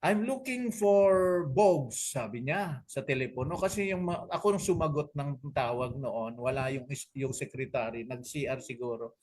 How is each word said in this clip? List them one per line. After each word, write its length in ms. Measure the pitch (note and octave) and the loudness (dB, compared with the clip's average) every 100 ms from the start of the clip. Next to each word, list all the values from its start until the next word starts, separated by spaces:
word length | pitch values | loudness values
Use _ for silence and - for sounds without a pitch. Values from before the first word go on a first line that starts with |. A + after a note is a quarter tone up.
I'm 260 | D3+ G#3 A3+ | 2 2 2
looking 440 | C4 C4 B3 B3 | -2 -2 -4 -2
for 720 | A3 G#3 G3+ G3 F#3+ F#3 F3+ E3 | 0 6 8 8 6 6 2 0
Bogs, 600 | C3 G#3 F3 C3 - - | 6 6 6 2 -6 -6
sabi 320 | - A2+ A#2 | -4 -4 -4
niya 380 | B2+ E3+ G3 C#3 - | -2 -2 -2 -6 -8
sa 180 | - C3 | -8 -2
telepono. 500 | C3+ B2+ - C3 F3 | -2 -2 -4 -4 0
Kasi 380 | F#3+ F#3+ G3 | -2 0 -2
yung 140 | F#3+ F3+ | 0 -2
ma-, 180 | F3 - | -2 -2
ako 260 | E3+ G#3 G3+ | 0 2 2
nung 60 | |
sumagot 520 | - F3 D#3+ D3 D3 - | 2 2 2 0 -4 -4
ng 240 | C#3+ C3+ C#3 | -4 -6 -4
tawag 420 | C#3+ B2 A#2+ B2+ A#2+ | -2 0 0 -2 -4
noon, 400 | C3+ G#2+ A2+ A#2 | -4 -4 -4 -4
wala 320 | A#2+ C3+ C3 | -2 -2 -2
yung 140 | C3+ B2+ | -4 -6
is-, 200 | C#3+ - - | -10 -10 -6
yung 160 | C3+ | -6
secretary, 720 | C3 C#3 C3 C3 C3 A2+ A#2 | -6 -10 -8 -4 -2 -2 -6
nag-C 440 | A2+ B2+ B2 - C3 | -8 -10 -10 -8 -6
R 120 | C3 | -6
siguro. 600 | - A#2+ B2 A#2 A2+ _ | -8 -8 -6 -6 -8 _